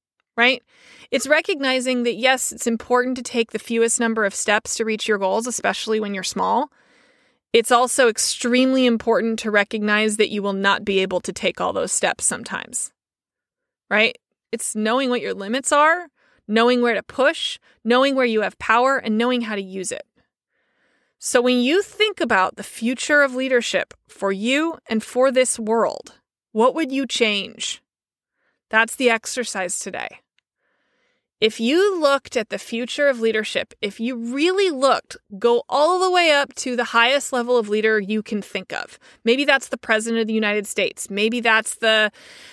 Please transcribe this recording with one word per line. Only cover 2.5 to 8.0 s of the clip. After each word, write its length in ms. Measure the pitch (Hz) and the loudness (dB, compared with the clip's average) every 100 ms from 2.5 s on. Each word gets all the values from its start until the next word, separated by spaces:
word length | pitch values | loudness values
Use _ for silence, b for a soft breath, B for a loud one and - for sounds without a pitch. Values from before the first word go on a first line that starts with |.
it's 160 | - 240 | -6 -4
important 480 | 226 - 247 254 262 | -2 0 0 0 -4
to 60 | |
take 280 | 240 240 233 | -4 -4 -4
the 80 | - | -6
fewest 400 | - 233 226 - | -4 0 0 0
number 260 | 233 226 | -2 0
of 100 | 202 | -2
steps 420 | - - 214 - - | -2 0 0 -2 -4
to 80 | |
reach 240 | 220 214 - | -4 -2 -2
your 100 | 208 | 0
goals, 280 | 190 202 240 | 0 -2 -2
especially 520 | 226 202 190 - 220 | -4 -2 -2 -2 -4
when 140 | 208 | -4
you're 80 | 196 | -6
small. 480 | 180 240 185 214 285 b b b b b b b b | -6 -2 0 0 -2 b b b b b b b b
It's 200 | 233 226 | 2 4
also 360 | 240 247 - | 4 4 4